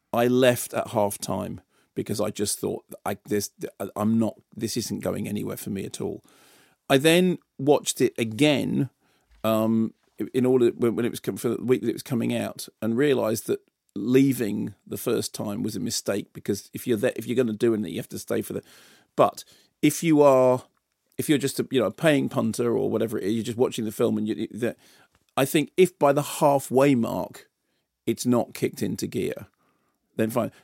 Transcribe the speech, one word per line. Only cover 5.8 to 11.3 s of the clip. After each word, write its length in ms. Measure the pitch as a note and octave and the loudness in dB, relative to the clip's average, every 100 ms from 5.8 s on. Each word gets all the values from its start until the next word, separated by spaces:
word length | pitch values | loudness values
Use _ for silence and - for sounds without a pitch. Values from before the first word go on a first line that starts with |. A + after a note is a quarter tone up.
at 160 | - - | -8 -8
all." 220 | F#2+ - _ _ _ _ _ _ - | -8 -10 _ _ _ _ _ _ 2
I 100 | C#3 | 4
then 400 | D#3+ E3+ F#3 E3+ _ - | 6 4 4 0 _ -4
watched 420 | C#3 C#3 - - | 2 4 2 0
it 140 | B2+ - | 0 0
again, 760 | A#2 G#2+ D3+ C3 G#2 C3 C3+ _ _ _ _ _ | -4 2 2 2 0 0 -2 _ _ _ _ _
um, 500 | A2 A2 A2+ A2+ A2+ _ _ - A2 | 0 2 2 2 0 _ _ -10 -4
in 140 | C3 B2+ | 0 2
order 220 | C3 A#2+ | 4 4
when, 260 | - A#2+ | 4 0
when 100 | G#2 | 2
it 60 | A#2 | -2
was 80 | - | -4
com-, 180 | - | -8